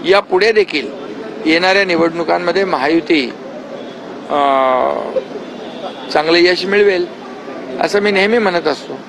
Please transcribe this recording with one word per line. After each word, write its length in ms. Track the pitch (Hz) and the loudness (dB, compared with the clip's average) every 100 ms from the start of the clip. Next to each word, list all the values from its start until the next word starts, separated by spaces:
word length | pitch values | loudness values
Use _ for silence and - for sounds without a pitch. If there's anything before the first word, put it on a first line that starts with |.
यापुढे 480 | 165 196 202 185 208 | 2 2 4 2 4
देखील 340 | 214 190 156 113 - - - - - 156 | 4 2 0 -4 -8 -12 -12 -12 -4 2
येणाऱ्या 380 | 165 185 190 | 2 4 2
निवडणुकांमध्ये 800 | 196 170 165 165 165 175 175 175 | 2 2 2 0 0 0 2 0
महायुती, 680 | 190 156 135 165 156 165 135 - - - - - - - - - - | 2 0 2 2 4 2 2 -6 -12 -12 -12 -12 -12 -14 -12 -12 -4
अ, 60 | 143 143 135 131 127 135 147 - - - - - - - - - - - | 0 2 4 4 2 2 -2 -2 -4 -4 -10 -12 -12 -12 -10 -12 -12 -2
चांगलं 260 | 160 156 170 | 0 2 4
यश 260 | 175 175 | 4 2
मिळवेल 420 | 180 202 202 185 175 - - - - - - - | 0 4 4 2 -2 -6 -14 -14 -12 -12 -10 -4
असं 200 | 160 202 | 0 2
मी 100 | 208 | 2
नेहमी 280 | 196 202 233 | 2 2 2
म्हणत 280 | 208 175 156 | 2 2 0
असतो. 340 | 139 - 135 | -2 -6 -12